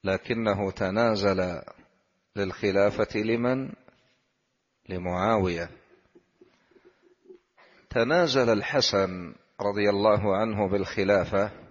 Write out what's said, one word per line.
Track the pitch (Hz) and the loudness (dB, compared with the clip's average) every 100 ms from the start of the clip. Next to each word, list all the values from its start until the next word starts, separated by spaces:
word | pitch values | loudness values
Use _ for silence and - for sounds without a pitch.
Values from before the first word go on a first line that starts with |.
لكنه | 98 95 - 117 113 98 98 | -2 -4 -2 -4 -2 0 -2
تنازل | - 95 101 117 107 101 92 90 87 - - _ _ _ _ _ - | -2 -2 0 0 2 0 0 -2 -6 -12 -20 _ _ _ _ _ -6
للخلافة | 98 90 104 95 101 101 107 110 | -6 -2 0 2 2 2 -2 -2
لمن؟ | 107 117 120 131 135 - - _ _ _ _ _ _ _ _ _ - | -2 0 0 -2 -6 -14 -20 _ _ _ _ _ _ _ _ _ -10
لمعاوية. | 90 90 90 101 113 92 85 85 - _ _ _ _ _ _ - _ _ 381 370 _ 349 _ _ - _ _ _ _ _ | -8 -4 0 2 2 2 -2 -8 -14 _ _ _ _ _ _ -20 _ _ _ _ _ _ _ _ -20 _ _ _ _ _
تنازل | 120 117 170 170 131 117 | 0 2 2 2 2 4
الحسن | 107 101 143 120 101 95 90 87 - _ _ | 2 0 0 2 2 0 -2 -12 -16 _ _
رضي | 101 101 101 | -4 0 2
الله | 101 104 104 101 98 | 4 4 4 2 0
عنه | 110 104 101 | 0 0 0
بالخلافة | 98 92 - 98 101 87 98 104 - - | 0 -2 -2 2 2 2 0 -2 -4 -20